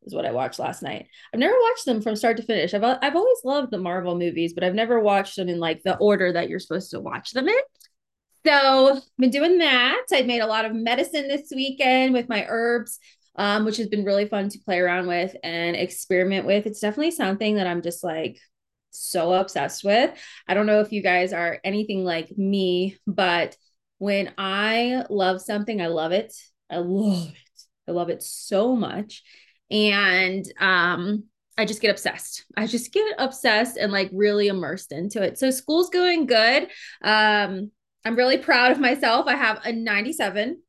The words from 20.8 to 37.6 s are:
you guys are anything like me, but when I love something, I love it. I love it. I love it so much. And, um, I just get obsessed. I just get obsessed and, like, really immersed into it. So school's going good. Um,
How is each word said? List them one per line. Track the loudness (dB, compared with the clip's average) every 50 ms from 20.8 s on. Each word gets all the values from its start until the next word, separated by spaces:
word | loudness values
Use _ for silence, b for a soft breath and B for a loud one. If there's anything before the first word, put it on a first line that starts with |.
| 2 2
you | -2 -2 0
guys | 2 2 2 2 0 -2
are | -4 -4 -4 -4 -6 -6
anything | -4 -4 -4 -4 -2 -4 -4 -2
like | -2 -2 -4 -6 -6 -4
me, | -2 -2 0 0 0 0 0 0 0 -2 -2 -6 -6 _
but | -4 -2 0 2 2 2 0 -2 -4 -6 _ _ _ _ _ _ _ _
when | _ -4 -2 0 0 -2 -4 -6
I | -8 -6 -4 -2 -2 -2 0 0 0 0 0 -2 -2 -4 -2
love | -2 0 2 0 0 -2
something, | -4 -4 -4 -4 -4 -4 -4 -2
I | -2
love | -2 -2 -2 -2 0 0
it. | -2 -2 -4 -12 -20 -20 _ _ _ _ _
I | -6
love | -6 -4 -2 -2 0 0 0 0 0 -4
it. | -8 -14 -20 _ _ _ -20 -20 _ _ _ _
I | -6
love | -4 -4 -2 -4
it | -6 -8 -8
so | -12 -14 -14 -6 -4 -2 0 0 0 0
much. | 0 -2 -4 -4 -8 -10 -10 -14 -20 b b b b b b b b b _
And, | 0 2 2 4 4 4 2 4 4 2 2 2 0 -4 -6 -8 -4 0
um, | 2 2 4 4 2 2 0 0 -2 -2 -4 -4 -6 -10 _ _ _ _ _
I | -4 -2
just | -2 -2 0
get | 0 0
obsessed. | 0 0 -4 -6 -6 -6 -12 -14 -14 -14 -16 _ -6
I | -6 -4
just | -2 -2 -4 -4 -2 0
get | 0 0 0 -2 -2
obsessed | -4 -4 -4 -2 0 2 2 2 2 0 -2
and, | -4 -2 0
like, | 0 0 -2 -2 0
really | 2 2 2 4 2 2
immersed | 2 0 -2 -4 -6 -6 -8 -10 -12 -8
into | -8 -8 -6 -4 -2
it. | -2 -2 -2
So | 0 0 0
school's | 0 -2 -2 0 0 0 0 0
going | 0 2 2 2 2 2 2
good. | 2 4 4 6 6 4 2 0 B B B B B B B 0
Um, | 2 4 4 6 4 4 2 2 0 -4 -6